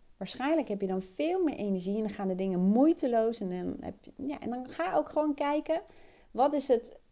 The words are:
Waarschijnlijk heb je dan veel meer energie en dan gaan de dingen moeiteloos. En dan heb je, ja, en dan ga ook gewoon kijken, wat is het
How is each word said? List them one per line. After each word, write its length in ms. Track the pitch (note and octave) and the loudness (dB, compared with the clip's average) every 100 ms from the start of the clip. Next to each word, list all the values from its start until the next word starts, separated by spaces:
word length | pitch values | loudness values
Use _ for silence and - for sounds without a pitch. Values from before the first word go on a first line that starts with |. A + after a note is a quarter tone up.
| _ - | _ -12
Waarschijnlijk 520 | F#3+ - C4+ D#4+ A#3 | -12 -4 0 0 0
heb 120 | G3+ | -4
je 60 | F#3+ | -2
dan 160 | F#3+ | -2
veel 400 | F#3+ - D#4 F#4 | -4 -2 0 2
meer 120 | D#4+ | 0
energie 400 | - G3+ F#3+ F3+ | 0 -2 -2 0
en 60 | G#3 | -2
dan 80 | G#3+ | -2
gaan 200 | G#3 F#3+ | -4 -4
de 60 | |
dingen 260 | F#3 F#3+ F3+ | -2 0 2
moeiteloos. 800 | F#3 A3+ D4+ E4+ C4+ A3+ A3+ A3+ | 4 6 6 4 2 2 2 -2
En 80 | F#3+ | -4
dan 280 | F3+ F3+ - | -4 -6 -6
heb 140 | - - | -10 -12
je, 120 | - - | -20 -10
ja, 240 | C#4 C#4+ | -8 -6
en 100 | A3 | -6
dan 180 | B3 B3+ | -8 -8
ga 280 | - F4 E4+ | -4 0 0
ook 120 | - | 0
gewoon 260 | D4+ D4+ | 0 0
kijken, 480 | C#4+ C#4+ D4+ D4+ E4 - - - - - | 0 0 0 0 -2 -4 -20 -20 -20 -8
wat 220 | G#3+ C#4+ | 2 2
is 160 | D4 C4+ | 2 2
het 300 | A#3 - - _ | 0 0 -18 _